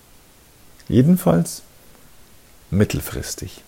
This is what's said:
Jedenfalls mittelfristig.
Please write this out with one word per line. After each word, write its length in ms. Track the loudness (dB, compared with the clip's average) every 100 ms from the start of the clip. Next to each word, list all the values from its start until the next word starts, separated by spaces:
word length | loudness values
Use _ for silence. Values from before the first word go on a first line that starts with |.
| _ -20 _ _ _ _ -20 -18 0
Jedenfalls 720 | 2 4 4 2 0 0 -8 -18 -20 -20 -20 -20 -20 -20 -20 -20 -20 -4
mittelfristig. 960 | 0 0 -2 -6 -8 -10 -10 -14 -16